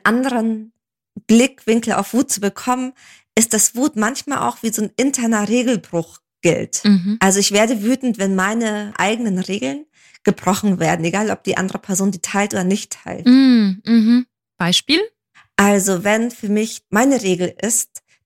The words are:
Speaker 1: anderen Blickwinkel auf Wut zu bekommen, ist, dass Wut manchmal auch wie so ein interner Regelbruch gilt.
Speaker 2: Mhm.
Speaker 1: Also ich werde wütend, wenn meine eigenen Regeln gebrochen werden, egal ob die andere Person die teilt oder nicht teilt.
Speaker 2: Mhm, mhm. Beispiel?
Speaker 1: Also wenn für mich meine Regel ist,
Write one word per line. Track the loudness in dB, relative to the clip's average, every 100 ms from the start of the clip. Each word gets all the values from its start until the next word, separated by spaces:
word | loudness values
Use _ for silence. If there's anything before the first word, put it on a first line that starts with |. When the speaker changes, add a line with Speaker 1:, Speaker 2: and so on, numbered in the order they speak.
Speaker 1:
anderen | 2 0 0 -2 -2 -4 -8 _ _ _ _ -10 2
Blickwinkel | 4 4 0 -2 -2 0
auf | -4 -2
Wut | -2 -2
zu | -2
bekommen, | -4 -4 -4 -2 -4 -10 -20 -20 _ -2
ist, | 0
dass | 0 -2
Wut | 0 -2 0
manchmal | -4 -4 -8 -4
auch | -4 -4
wie | -6
so | -4
ein | -6 -2
interner | -2 0 0 0 0
Regelbruch | 0 0 -2 -2 -6 -6 -12 _ _
gilt. | 0 0 -2 -2
Speaker 2:
Mhm. | 2 2 2 0
Speaker 1:
Also | 2 2
ich | 2
werde | 2 2 0
wütend, | 0 -2 -2 -2
wenn | 0
meine | 0 0 -2 -2 -4 -6 -2
eigenen | -2 0 -2 -2
Regeln | -4 -4 -4 -8 -12 _ _ _
gebrochen | -2 0 0 0 0 0
werden, | 0 0
egal | 0 -2 -2
ob | -4
die | -4 -4
andere | -4 -6
Person | -6 -2 -2
die | -4
teilt | -6 -2 -2
oder | -2
nicht | -2 -2 -4 -14
teilt. | -12 -4 4
Speaker 2:
Mhm, | 6 6 4 2 -2
mhm. | 2 2 4 2 0 _ _ -6
Beispiel? | -2 -2 0 -2 -2 _ _ _ _ 0
Speaker 1:
Also | 2 4 2 0
wenn | 0 0 -2
für | -6 -4
mich | -2 -2 -8 -4
meine | 0 2 2
Regel | 0 -2 -2 -4
ist, | -4 -4 -4 -12 _ _